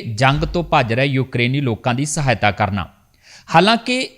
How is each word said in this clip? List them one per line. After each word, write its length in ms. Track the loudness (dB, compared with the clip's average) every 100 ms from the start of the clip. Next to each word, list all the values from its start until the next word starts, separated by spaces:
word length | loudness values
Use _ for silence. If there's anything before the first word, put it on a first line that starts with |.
| 0 0
ਜੰਗ 280 | 2 2
ਤੋਂ 200 | -2 -4 0
ਭੱਜ 280 | 0 2
ਰਹੇ 120 | 0 0
ਯੂਕਰੇਨੀ 540 | 0 -2 -2 0 0
ਲੋਕਾਂ 320 | -2 -2 -2 -2
ਦੀ 100 | -2
ਸਹਾਇਤਾ 440 | -2 0 0 0
ਕਰਨਾ। 360 | 0 0 -2 -6 _ _ _ _ -20 0
ਹਾਲਾਂਕਿ 500 | 4 4 2 0 -4 -4